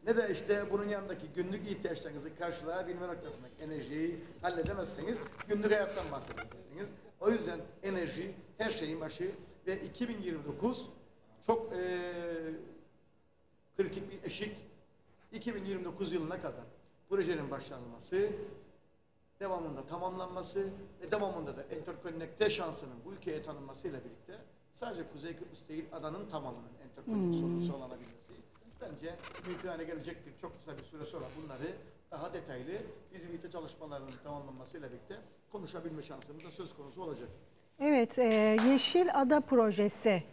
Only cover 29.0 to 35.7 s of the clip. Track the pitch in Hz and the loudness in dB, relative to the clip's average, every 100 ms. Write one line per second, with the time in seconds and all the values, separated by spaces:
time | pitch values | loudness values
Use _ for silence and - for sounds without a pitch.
29 | 165 170 - - 180 175 180 165 160 160 | -8 -8 -10 -10 -8 -6 -4 -4 -4 -4
30 | 139 165 147 131 160 - - 135 - 151 | -6 -10 -12 -10 -10 -10 -12 -12 -12 -10
31 | - - 127 - 156 127 156 190 - - | -8 -6 -8 -10 -10 -6 -6 -6 -12 -20
32 | - 156 147 175 160 127 131 202 240 - | -12 -8 -6 -6 -6 -8 -6 -6 -8 -14
33 | - 185 170 170 175 170 151 - 156 143 | -16 -14 -10 -10 -8 -8 -10 -10 -8 -8
34 | 135 127 147 143 135 131 127 170 135 120 | -8 -12 -8 -8 -8 -12 -12 -10 -10 -12
35 | - 151 - - _ 208 160 | -12 -14 -14 -20 _ -10 -8